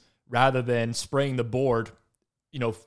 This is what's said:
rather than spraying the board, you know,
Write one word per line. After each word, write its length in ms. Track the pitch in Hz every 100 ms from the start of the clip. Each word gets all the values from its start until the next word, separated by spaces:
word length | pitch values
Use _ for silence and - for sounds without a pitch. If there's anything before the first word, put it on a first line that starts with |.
| _ _ -
rather 320 | 120 135 127
than 320 | 120 120 117
spraying 440 | 117 - 139 139 127
the 60 |
board, 460 | 117 127 135 117 202 - _ _ _ _ _
you 80 | 139
know, 160 | 117 110